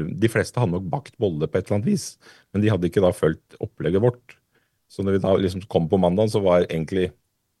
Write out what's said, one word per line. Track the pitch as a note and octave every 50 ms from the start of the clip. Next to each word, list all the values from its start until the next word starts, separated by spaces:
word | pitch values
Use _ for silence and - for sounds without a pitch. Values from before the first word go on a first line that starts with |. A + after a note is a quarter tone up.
| D#2
de | F2 - F2 A2 A#2
fleste | - A2 F2+ - - A#2+
hadde | A#2+ E2+
nok | E2+ F#2+ F#2+ E2
bakt | - C#3 - - - -
boller | G#2 F#2+ D#2+ D2+ D#2 -
på | - F#2+
et | -
eller | - G#2 G#2
annet | A2+ G#3
vis, | G#3 - - - - _ _ - - - _ _ -
men | G2+
de | G#2+ G#2+
hadde | G#2+ F2 F2 E2
ikke | - G2+ F#2
da | F2+
fulgt | - - - D#2+ D#2+ - _ _ - -
opplegget | - - - - D2 D#2+ F#2 G2
vårt. | A#2 B2 - - _ - - _ _ _ _ _ _ _ _ _ _ _
Så | - - G2
når | G2 G2 F#2+
vi | F#2
da | F#2+ F#2+
liksom | G2 G2 F2 F2+ F#2 - -
kom | - F2 E2+ D#2
på | G2+ F#2+
mandag, | F2+ F2 F2+ G#2 A2 G#2+
så | A#2 G#2+
var | G2 F2+ F2 F2 F2
egentlig, | - E2 D#2+ D#2 - F#2+ F#2 F2+ F2+ - _ _ _ _ _ _ _ _ _